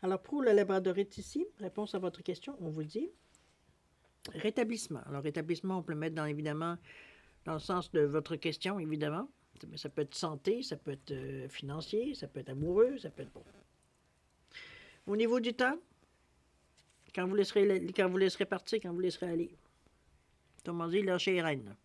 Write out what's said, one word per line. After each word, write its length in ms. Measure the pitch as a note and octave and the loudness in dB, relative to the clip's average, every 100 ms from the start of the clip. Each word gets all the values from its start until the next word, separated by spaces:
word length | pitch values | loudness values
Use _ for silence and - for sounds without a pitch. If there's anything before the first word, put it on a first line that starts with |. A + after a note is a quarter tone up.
Alors 180 | F#3+ F#3+ | 0 -2
pour 220 | - C#4+ | -2 2
le 100 | B3+ | 6
labradorite 640 | G#3 G3 F#3+ F#3 F3+ G3+ - | 6 6 4 2 2 0 -4
ici, 280 | G3+ C#4+ F#4+ - | -6 -4 -4 -4
réponse 360 | G3+ - G#3 | -8 -4 -4
à 40 | G3 | -2
votre 240 | F3+ E3+ | -4 -4
question, 340 | F3+ E3+ - C#4 | -6 -6 -6 -8
on 80 | E3+ | -6
vous 140 | D#3 | -4
dit 280 | D3+ G#3+ E4+ - _ _ _ _ _ _ _ _ _ _ - | -4 -4 -6 -8 _ _ _ _ _ _ _ _ _ _ -14
rétablissement. 680 | D#3+ F3+ A3 A3+ A3+ - C#3 - | -4 -2 0 0 -2 -6 -8 -6
Alors 160 | C#3+ | -6
rétablissement, 560 | C#3+ D3 D#3+ E3+ F#3+ F#3 | -4 -4 -4 -4 -2 -4
on 40 | |
peut 100 | D#3+ | -4
le 60 | D3+ | -4
mettre 180 | D#3+ D#3+ | -4 -2
dans, 100 | D3+ | -4
évidemment, 500 | D3 D3+ D3+ E3 E3+ - - - - - _ | -2 -4 -2 -4 -6 -10 -20 -20 -20 -20 _
dans 80 | - | -8
le 80 | D#3+ | -6
sens 320 | - F#3 F3+ | -2 -4 0
de 80 | E3+ | 4
votre 360 | D3 D3+ D3 D#3+ | 4 4 -2 -4
question, 440 | E3 D3+ F#3 G3+ | -4 -2 -2 -2
évidemment. 480 | D#3 D#3 D3+ D#3 C4+ _ _ - - | -2 -2 0 -2 -6 _ _ -20 -14
Mais 80 | D#3 | -10
ça 120 | D3 | -8
peut 140 | - | -4
être 120 | D3 | -4
santé, 480 | - E3+ D3 - A3+ | -2 -4 -2 0 0
ça 140 | C4 C#3+ | -2 -8
peut 160 | - | -8
être, 200 | C#3 - | -10 -8
euh, 360 | C#3 C3+ C3+ C3 | -8 -6 -8 -10
financier, 640 | - C#3 D3 D#3 G#3+ B3+ | -10 -8 -8 -2 -2 -2
ça 120 | C#4 D3 | -4 -8
peut 140 | - | -10
être 100 | B2+ | -8
amoureux, 480 | C3 D3+ F3+ A#3+ C#4 | -4 0 6 6 4
ça 120 | D#3+ | -8
peut 120 | - | -12
être 100 | - | -14
bon. 120 | - - - - _ _ _ _ _ _ _ _ - - - - - - | -14 -20 -20 -20 _ _ _ _ _ _ _ _ -20 -18 -20 -20 -18 -2
Au 100 | G#3 | 2
niveau 220 | A3+ B3 | 4 4
du 160 | A#3 | 2
temps, 240 | A#3+ B3+ D#4 - _ _ _ _ _ _ _ _ _ _ _ - | 2 2 2 -6 _ _ _ _ _ _ _ _ _ _ _ -12
quand 140 | - F#3 | -4 0
vous 80 | G3+ | 2
laisserez 280 | G3 G#3+ | 4 6
le, 280 | G3 F#3+ E3+ | 6 6 0
quand 160 | F#3+ F#3+ | 2 2
vous 80 | F#3 | 6
laisserez 300 | F#3+ - G3+ | 4 4 -2
partir, 340 | F#3 - - | -2 -2 -4
quand 120 | F#3 | -2
vous 80 | E3+ | -2
laisserez 280 | F#3 F3 F3+ | -2 -2 -2
aller. 220 | E3+ E3+ - _ _ _ _ _ _ _ _ _ _ | -2 -2 -6 _ _ _ _ _ _ _ _ _ _
Autrement 300 | - E3+ E3+ | -6 -2 2
dit, 140 | F#3 | 2
lâchez 320 | G3 F3+ F#3 | 4 2 4
les 80 | F#3 | 2
rênes. 340 | E3 C#3 G#2+ G2+ | 2 0 -4 -16